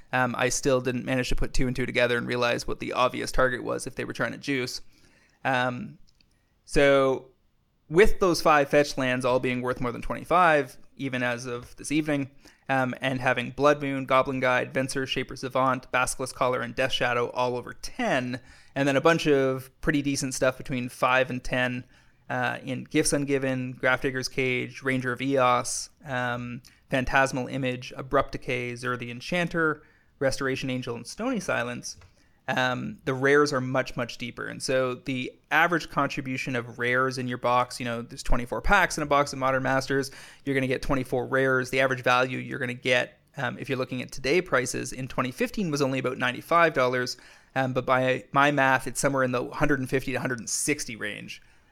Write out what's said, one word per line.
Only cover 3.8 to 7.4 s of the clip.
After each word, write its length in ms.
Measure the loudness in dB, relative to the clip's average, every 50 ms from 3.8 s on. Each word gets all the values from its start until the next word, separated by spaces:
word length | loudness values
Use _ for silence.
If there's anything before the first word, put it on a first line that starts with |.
| -6
if 80 | -8 -8
they 80 | -8 -8
were 100 | -6 -4
trying 200 | -4 -4 -4 -6
to 40 |
juice. 440 | -6 -4 -4 -2 -2 -2 -4 -6 -10 -14 -16 -20 _ _ _ _ _ _ _ _ _ -4
Um, 520 | -2 0 0 0 -2 -4 -6 -8 -12 -14 -18 -20 -20 _ _ _ _ _ _ _ _ _ _ _
so 600 | 0 4 6 6 6 6 6 4 4 2 -2 -4 -10 _ _